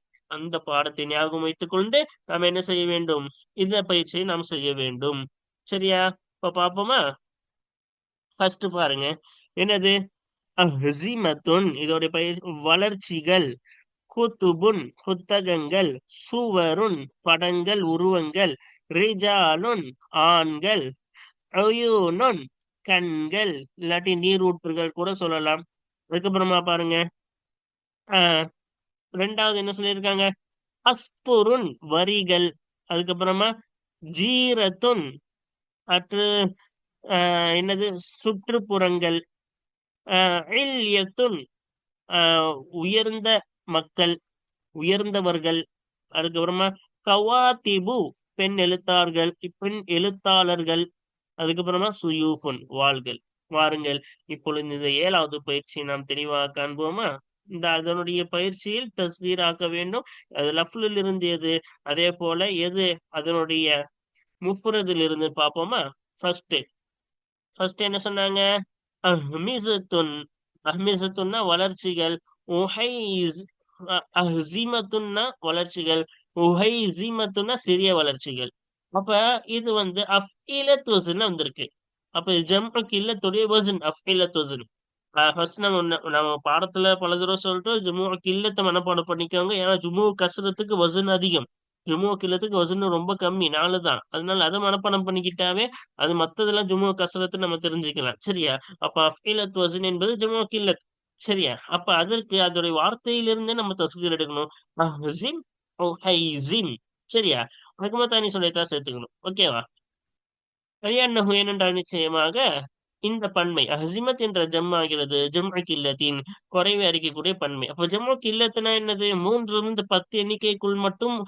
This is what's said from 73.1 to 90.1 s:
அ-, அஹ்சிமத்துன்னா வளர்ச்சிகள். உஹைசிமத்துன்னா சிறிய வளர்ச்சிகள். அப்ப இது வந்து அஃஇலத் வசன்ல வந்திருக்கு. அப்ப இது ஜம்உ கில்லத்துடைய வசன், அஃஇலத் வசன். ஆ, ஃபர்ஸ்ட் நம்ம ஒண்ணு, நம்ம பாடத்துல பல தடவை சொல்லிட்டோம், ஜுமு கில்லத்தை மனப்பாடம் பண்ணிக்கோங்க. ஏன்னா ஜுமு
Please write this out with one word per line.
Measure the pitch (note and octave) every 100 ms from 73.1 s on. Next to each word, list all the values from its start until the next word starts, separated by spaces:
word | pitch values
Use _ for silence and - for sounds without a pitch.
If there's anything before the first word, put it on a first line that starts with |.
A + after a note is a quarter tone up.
| F#3 E3+ D#3+ G3 _ _ _ F3+
அ-, | F3+ -
அஹ்சிமத்துன்னா | F3+ F3 E3 D#3 F#3+ A#3 A#3 G3+ G#3+ G#3 G#3 B3 -
வளர்ச்சிகள். | D#3+ E3+ F3 F3+ D#3+ D#3+ D#3+ _ _ E3+
உஹைசிமத்துன்னா | E3+ F3 A3 A#3 G#3 E3 A3+ A3+ G#3 G3+ G#3
சிறிய | B3 - F3+ F#3+
வளர்ச்சிகள். | F3 D3 C3 D3 B2+ B2 - _ _ _
அப்ப | F#3+ G3 G#3 A3+ B3
இது | - A#3 A#3
வந்து | G#3+ F#3+ F#3
அஃஇலத் | G3 G3 G3 _ - C#4 C#4 C#4 C4
வசன்ல | G3 E3+ F3+
வந்திருக்கு. | A3 D#3+ D3 - B2 _ _ _ _
அப்ப | E3+ F3+
இது | F3 E3 G3
ஜம்உ | A3+ A#3
கில்லத்துடைய | A3 G3+ G#3+ G#3 F#3+ G#3 A3
வசன், | G#3+ G3+ F#3
அஃஇலத் | D3+ - - F#3 F3+ E3+
வசன். | C#3+ B2+ A2+ _ _ _ _ D3+
ஆ, | D3+
ஃபர்ஸ்ட் | D#3+ E3+ -
நம்ம | G3+ F#3
ஒண்ணு, | E3+ E3 D#3+
நம்ம | D3+ D3+ D3 D3
பாடத்துல | D#3+ F3+ F#3+ F#3+ F#3
பல | F3 F3
தடவை | F3+ F#3+
சொல்லிட்டோம், | F#3+ F#3 G3+ A#3
ஜுமு | F3+ F3+ F#3+ F#3
கில்லத்தை | F#3 F#3+ G#3 G3+
மனப்பாடம் | F#3+ F3 F3 E3+ E3+
பண்ணிக்கோங்க. | E3 E3 F3+ F#3
ஏன்னா | G3+ F#3 F#3
ஜுமு | F3 F3+ G#3+